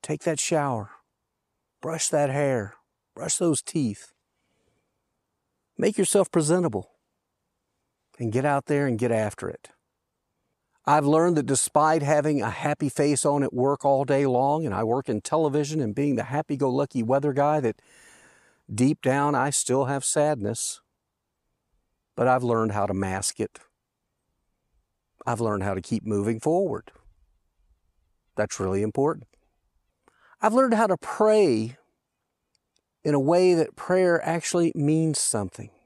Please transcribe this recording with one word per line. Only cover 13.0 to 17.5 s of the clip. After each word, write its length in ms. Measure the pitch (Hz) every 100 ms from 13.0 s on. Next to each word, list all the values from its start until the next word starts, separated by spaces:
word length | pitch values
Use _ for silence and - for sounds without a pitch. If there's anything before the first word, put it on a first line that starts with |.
| 143 139
on 180 | 147 143
at 100 | 135
work 320 | 127 135 143
all 200 | 143 135
day 220 | 135 139 139
long, 380 | 123 135 156
and 100 | 156
I 100 | 98
work 240 | 110 127 131
in 140 | 107
television 580 | - 156 151 143 143 156
and 140 | 117
being 220 | 104 143 120
the 80 |
happy-go-lucky 800 | 104 139 - 139 139 131 143 131
weather 300 | 113 135 147
guy, 280 | 135 143